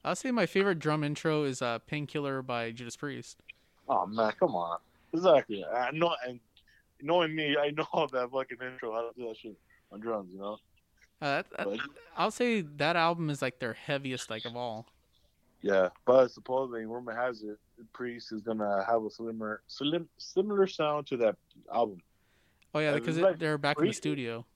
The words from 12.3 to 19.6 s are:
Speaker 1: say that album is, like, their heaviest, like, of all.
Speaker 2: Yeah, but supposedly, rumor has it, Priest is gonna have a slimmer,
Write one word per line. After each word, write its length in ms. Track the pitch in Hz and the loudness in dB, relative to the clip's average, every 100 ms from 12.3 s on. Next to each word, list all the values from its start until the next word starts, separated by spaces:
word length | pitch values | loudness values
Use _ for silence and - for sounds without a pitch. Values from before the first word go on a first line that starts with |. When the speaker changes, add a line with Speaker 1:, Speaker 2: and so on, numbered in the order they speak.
Speaker 1:
say 300 | - 247 220 | 2 2 2
that 340 | 156 147 147 170 | -2 0 2 4
album 340 | 165 175 156 | 2 2 -2
is, 120 | 143 | 0
like, 160 | 131 - | -4 -2
their 140 | 123 | -6
heaviest, 560 | 110 - 139 139 127 - | -6 -4 -4 -2 -6 -6
like, 120 | 110 117 | -8 -8
of 100 | 120 | -6
all. 300 | 123 110 - _ _ _ _ _ _ _ | -6 -6 -12 _ _ _ _ _ _ _
Speaker 2:
Yeah, 280 | 101 95 92 - - | 2 4 4 0 6
but 260 | 131 123 | 8 6
supposedly, 540 | - - 131 131 117 110 | 2 -2 -2 -2 -6 -6
rumor 280 | 120 120 113 | -8 -8 -4
has 280 | 127 113 | -4 -4
it, 160 | 107 104 _ - 113 | -10 -12 _ -20 -20
Priest 380 | - 123 120 - | -10 -8 -8 -10
is 100 | 110 | -8
gonna 420 | 110 110 104 98 98 | -6 -2 0 0 2
have 160 | 117 | 0
a 60 | 107 | 0
slimmer, 500 | - 113 113 107 107 | -6 -8 -6 -6 -8